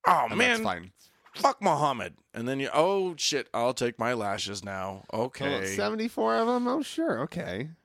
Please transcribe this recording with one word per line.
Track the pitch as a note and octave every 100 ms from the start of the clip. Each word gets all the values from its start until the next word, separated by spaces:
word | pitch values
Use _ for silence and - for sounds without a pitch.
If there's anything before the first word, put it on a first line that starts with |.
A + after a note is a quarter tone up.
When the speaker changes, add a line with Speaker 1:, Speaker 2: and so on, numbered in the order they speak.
| -
Speaker 1:
Oh, | E3+ A#2
Speaker 2:
And | G#2+
Speaker 1:
man. | B3
Speaker 2:
that's | A3+
fine. | A3 F#2 - _ - _ - -
Speaker 1:
Fuck | C#4 B3+
Muhammad. | G3 C#3+ D3 B2 F#2 - _
And | A2+ A#2
then | C3+
you, | C#3
"Oh, | D3 F3 G3 F#3 D#3+
shit, | - C#3+ -
I'll | A2+ A#2+
take | B2+ A#2+ A#2
my | A#2
lashes | B2 G2+ G2 G2 G2+
now." | G2+ F#2+ F#2+ G2 F#2+
Okay. | A2 B2+ - C#3 C#3
Speaker 2:
Oh, | -
seventy-four | G3 G#3 A3 A3+ - A3+ A3+
of | A3+
'em? | B3 A#3+
Oh, | C#4+
sure, | C#4 - E4 A#2
okay. | D3+ F3 D3+ F#2 D3+ E3